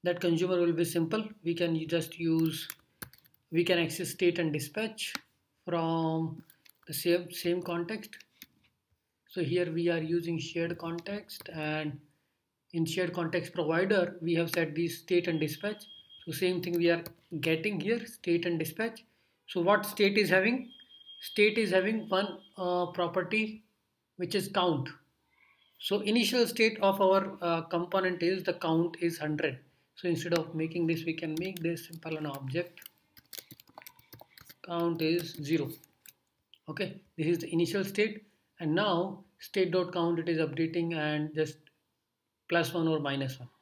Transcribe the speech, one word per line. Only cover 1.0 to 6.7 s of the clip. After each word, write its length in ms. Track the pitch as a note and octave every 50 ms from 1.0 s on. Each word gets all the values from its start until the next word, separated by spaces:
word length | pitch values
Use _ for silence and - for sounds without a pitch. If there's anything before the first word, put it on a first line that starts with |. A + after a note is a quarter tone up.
| E3 D#3+ A3 A3 G#3+ - - - -
We 120 | E3+ E3+
can 320 | E3+ F3 E3+ E3 D#3+ D#3+
just 320 | D#3 E3+ E3 D#3+ - - -
use, 480 | E3 E3 D#3+ D#3+ D#3+ D#3+ D#3+ - - - - _ _ _ _ _ - - - - _ _ _ _ _ _
we 120 | D#3+ E3 E3+
can 160 | F3 F3+ E3+
access 320 | E3 D#3+ - - F3+ E3
state 260 | - - F#3 F3 E3+
and 160 | F3+ E3+ D#3 D3
dispatch 600 | D3+ - - - G#3+ G#3 A3 G#3+ - - - - - _ _ _ _ _ _ _ _ _
from 800 | F3 E3+ E3+ E3 E3 E3 E3 E3 D#3+ D#3+ D#3+ D#3+ D#3+ D#3+ D#3+ - _ - _ _ -